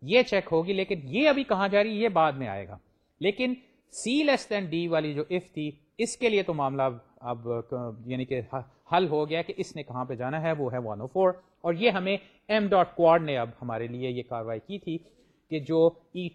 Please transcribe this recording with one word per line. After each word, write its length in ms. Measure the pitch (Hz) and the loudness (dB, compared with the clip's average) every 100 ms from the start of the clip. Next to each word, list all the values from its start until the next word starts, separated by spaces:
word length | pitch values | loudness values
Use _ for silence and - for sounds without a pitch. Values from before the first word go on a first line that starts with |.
یہ 220 | 131 240 | 2 4
چیک 240 | 247 202 - | 4 0 2
ہوگی، 220 | 160 175 | 0 2
لیکن 260 | 190 190 185 135 | -2 -2 -4 -2
یہ 220 | 196 302 | 2 4
ابھی 140 | 277 269 | 4 2
کہاں 220 | 190 196 | 0 4
جا 160 | 202 | 4
رہی 140 | 220 208 | 2 0
ہے 60 | |
یہ 60 | 226 | 2
بعد 200 | 170 156 | 4 2
میں 140 | 135 120 | 2 -4
آئے 200 | 98 92 | -6 -8
گا۔ 100 | 95 _ _ _ _ | -14 _ _ _ _
لیکن 320 | 185 202 254 254 - _ _ | -2 0 -2 -2 -10 _ _
C 240 | - 220 285 | -8 0 2
less 240 | 294 262 - | 2 2 0
than 200 | 208 180 | -4 -2
D 140 | 165 170 | -2 0
والی 240 | 160 156 | 0 0
جو 100 | 143 147 | -4 -2
if 200 | 180 180 | -4 -4
تھی 160 | 156 151 147 _ - | -8 -8 -8 _ -4
اس 200 | 233 - | -4 0
کے 120 | 233 | 2
لیے 140 | 208 | 2
تو 100 | 180 | 0
معاملہ 300 | 156 135 139 135 117 - _ | 0 0 0 0 -2 -14 _
اب 260 | 120 120 117 117 113 | -8 -8 -4 -6 -4
ک-، 60 | 123 120 110 120 | -6 -6 -10 -8
یعنی 200 | 127 127 | -6 -4
کہ 160 | 131 104 | -6 -4
ح-، 400 | 139 - _ - | -8 -10 _ 0
حل 140 | 170 175 | 0 2
ہو 200 | 151 151 | 0 -2
گیا 120 | 165 | -4
کہ 120 | 170 196 | -4 -8
اس 180 | - 156 | -8 -10
نے 80 | |
کہاں 200 | 143 127 127 | -10 -8 -6
پہ 100 | 120 | -6
جانا 260 | 127 156 | -4 -2
ہے، 100 | 165 151 | -2 -2
وہ 140 | 127 | -2
ہے 40 | 123 | -4
ون 180 | 113 104 | -6 -8
او 60 | 127 | -4
فور۔ 240 | 185 185 180 _ _ | 2 2 2 _ _
اور 120 | 170 | -4
یہ 160 | 170 233 | 2 2
ہمیں 240 | 190 185 196 | 2 -2 -2
ایم 520 | - _ - 214 202 | -6 _ -2 0 4
ڈاٹ 280 | 196 175 - | 4 4 4
کوارڈ 280 | 165 165 | 6 6
نے 140 | 156 131 | 4 -2
اب 120 | 117 - | -2 -6
ہمارے 260 | 123 113 117 | -6 -6 -6
لیے 220 | 123 127 | -6 -4
یہ 140 | 123 120 | -6 -6
کاروائی 300 | 120 113 110 | -8 -6 -8
کی 200 | - 196 | -8 -10
تھی 180 | - 165 - _ _ _ _ | -6 -8 -8 _ _ _ _
کہ 80 | 156 | -6
جو 260 | 139 160 165 165 _ | 0 4 4 4 _
ای 140 | 180 175 | -8 -8